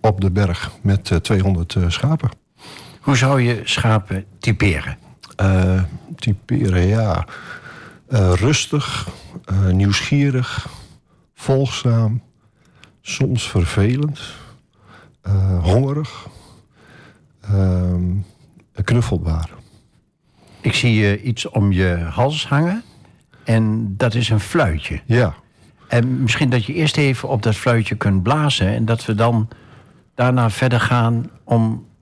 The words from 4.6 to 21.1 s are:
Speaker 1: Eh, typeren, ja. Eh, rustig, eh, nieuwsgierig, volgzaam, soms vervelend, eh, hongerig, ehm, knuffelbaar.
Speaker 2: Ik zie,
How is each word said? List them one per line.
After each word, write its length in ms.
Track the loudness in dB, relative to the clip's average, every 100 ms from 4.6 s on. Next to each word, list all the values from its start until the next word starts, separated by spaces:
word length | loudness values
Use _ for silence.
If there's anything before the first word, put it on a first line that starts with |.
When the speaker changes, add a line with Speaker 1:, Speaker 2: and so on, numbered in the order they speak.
| 2 0 -4 -12 -16 -20 -20 -2
Speaker 1:
Eh, 460 | 2 4 4 2 0 -4 -14 -6
typeren, 720 | -2 -2 -2 -2 2 2 2
ja. 400 | 2 0 -2 -4 -10 -16 -18 -18 -20 -20 -20 _
Eh, 260 | 2 4
rustig, 760 | 4 2 0 0 -4 -4 -6 -8 -12 -18 -18 -4
eh, 220 | 0 2
nieuwsgierig, 1000 | 2 2 0 0 2 2 0 -4 -6 -10 -18 -20 -20 _ _ _
volgzaam, 880 | _ 0 0 0 -2 0 2 2 -2 _ _ _ _ _ _ -20 _
soms 480 | -12 -4 -2 -2 -2
vervelend, 720 | -2 0 2 0 2 -2 -4 -14 -18 -20 -20 _ _ _ -20 -20 _
eh, 420 | -2 0 2 2
hongerig, 640 | 2 2 2 -2 -6 -10 -20 -20 -20 -20 _ _ -20 -20 -20 _ _ _
ehm, 600 | -2 0 2 0 0 0 -2 -4 -6 _ _ -20 _ -8
knuffelbaar. 680 | 0 0 2 -2 -2 -4 -4 -12 -20 _ _ _ _ _ _ _ _ -6
Speaker 2:
Ik 120 | -4
zie, 440 | 0 2 4 2